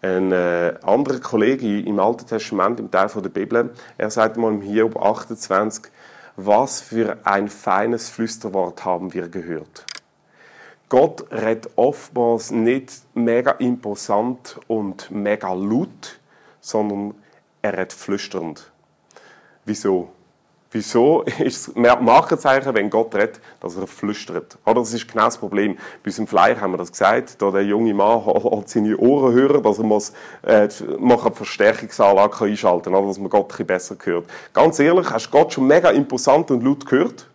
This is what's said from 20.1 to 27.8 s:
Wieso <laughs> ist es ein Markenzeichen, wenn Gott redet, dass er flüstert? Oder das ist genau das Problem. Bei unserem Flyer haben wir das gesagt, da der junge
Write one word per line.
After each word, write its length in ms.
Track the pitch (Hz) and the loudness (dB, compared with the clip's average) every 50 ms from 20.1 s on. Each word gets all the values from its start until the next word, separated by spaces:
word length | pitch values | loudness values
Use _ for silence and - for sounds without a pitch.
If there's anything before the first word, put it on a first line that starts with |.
| - _ _ _ _ _ _ _ _ _ _ _ | -16 _ _ _ _ _ _ _ _ _ _ _
Wieso 520 | - 113 104 - - 120 120 143 160 147 - | -8 -8 -8 -2 2 4 4 4 4 2 0
<laughs> 160 | - - - | -4 -4 -2
ist 300 | - 135 127 - - - | -4 -4 -4 -6 -12 -10
es 80 | - | -4
ein 60 | - 120 120 123 120 127 | 2 4 4 4 6 4
Markenzeichen, 680 | 117 120 151 165 - 170 - - 143 131 135 135 135 120 | 6 6 6 4 4 -2 0 2 2 2 2 2 0 -2
wenn 160 | 110 101 104 | -2 -2 0
Gott 240 | 95 107 117 113 - | 0 0 0 0 0
redet, 260 | 98 104 110 - - _ - - _ | 0 0 0 -2 -12 _ -20 -20 _
dass 160 | - 90 85 | -12 -10 -8
er 100 | 92 92 | -8 -12
flüstert? 720 | - - - - 101 104 - - - 90 85 - _ - _ _ | -12 -10 -8 -6 -6 -6 -6 -10 -10 -10 -10 -10 _ -20 _ _
Oder 160 | 110 113 123 | 0 2 2
das 120 | 120 110 113 | 0 -2 -6
ist 180 | 117 - - | -8 -10 -6
genau 140 | - 113 107 | 0 0 2
das 140 | 120 - - | 2 0 -2
Problem. 360 | - 98 98 104 104 104 90 | -10 -4 -2 0 0 0 -2
Bei 320 | - - - - - _ | -6 -12 -18 -20 -10 _
unserem 200 | 104 95 - 110 | -10 -6 -6 -6
Flyer 340 | 104 - 92 90 104 120 110 | -2 2 4 4 4 4 0
haben 120 | 101 95 92 | -2 -4 -4
wir 60 | 85 | -4
das 140 | 90 87 - | -6 -8 -4
gesagt, 480 | - 101 95 107 127 123 - - _ | 0 2 2 2 2 -2 -6 -8 _
da 100 | 104 98 | -2 0
der 140 | 95 98 101 | 2 2 0
junge 300 | 101 101 107 | 2 0 0